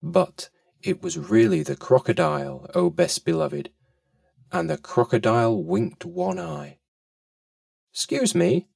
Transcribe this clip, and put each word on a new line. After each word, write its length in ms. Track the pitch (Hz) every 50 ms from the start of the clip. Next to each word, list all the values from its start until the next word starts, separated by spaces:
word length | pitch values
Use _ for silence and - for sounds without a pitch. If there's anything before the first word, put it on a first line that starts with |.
| -
But 460 | 156 85 185 180 - - - - - _ _ _ _ _ _ _
it 180 | - 92 -
was 160 | - 180 -
really 460 | 85 73 - 104 113 113 110 95 82 76
the 120 | 73 71
crocodile, 920 | 69 - - 131 131 - - - - 175 156 151 143 139 139 135 131 - - -
O 140 | 180 180 175
best 360 | 156 165 170 156 - - -
beloved, 460 | - 165 160 156 147 147 147 143 - _ _ _ _ _ _ _ _ _ _ _ _ _ _ _ _
and 180 | - 185 170 165
the 80 | 156
crocodile 840 | - _ - - - 123 - - 120 104 110 110 117 117 113 113 107
winked 440 | 85 80 - - 233 - - - -
one 340 | 175 170 180 180 185 190 185
eye. 400 | 175 170 156 147 143 143 143 _ _ _ _ _ _ _ _ _ _ _ _ _ _ _ _ _ _ _ _ _ _ _
Excuse 440 | _ - - - - 285 262 226 -
me 320 | 175 170 175 208 175 185 _ _